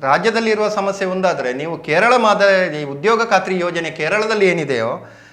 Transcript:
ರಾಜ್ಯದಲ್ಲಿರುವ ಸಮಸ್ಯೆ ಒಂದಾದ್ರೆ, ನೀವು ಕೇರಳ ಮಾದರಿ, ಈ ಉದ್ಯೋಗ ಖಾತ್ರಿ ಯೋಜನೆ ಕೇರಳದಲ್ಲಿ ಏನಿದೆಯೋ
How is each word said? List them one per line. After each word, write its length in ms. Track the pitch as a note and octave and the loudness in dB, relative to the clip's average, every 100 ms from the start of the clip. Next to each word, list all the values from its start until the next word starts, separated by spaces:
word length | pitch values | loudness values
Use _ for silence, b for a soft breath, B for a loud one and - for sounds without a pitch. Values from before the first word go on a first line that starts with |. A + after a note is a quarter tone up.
| C3+ | 0
ರಾಜ್ಯದಲ್ಲಿರುವ 560 | E3 G#3+ A3+ A3 G#3+ G#3+ | 2 2 0 0 0 0
ಸಮಸ್ಯೆ 400 | G3+ G3 G3 F#3+ | -2 -4 -2 -4
ಒಂದಾದ್ರೆ, 460 | F#3 F#3 C#3+ B2+ | 0 0 0 -4
ನೀವು 240 | B2+ D#3 D#3+ | -4 -6 -8
ಕೇರಳ 360 | - D#3 A3+ | -2 2 4
ಮಾದರಿ, 680 | B3+ A3 F#3+ G3 F#3+ F3+ D3+ | 4 4 4 4 4 0 -4
ಈ 20 | |
ಉದ್ಯೋಗ 380 | C#3+ C#3+ F#3+ A3+ A3+ | -8 -4 0 0 2
ಖಾತ್ರಿ 300 | G3 F#3+ F#3 | 0 0 -2
ಯೋಜನೆ 300 | F3 E3+ E3 | -2 -4 -6
ಕೇರಳದಲ್ಲಿ 560 | D#3 D#3 G#3 A3 A3 F#3+ | -4 -2 0 0 2 2
ಏನಿದೆಯೋ 640 | E3+ C#3+ B2 A2+ E3 - B B | 2 -2 -2 -2 -6 -12 B B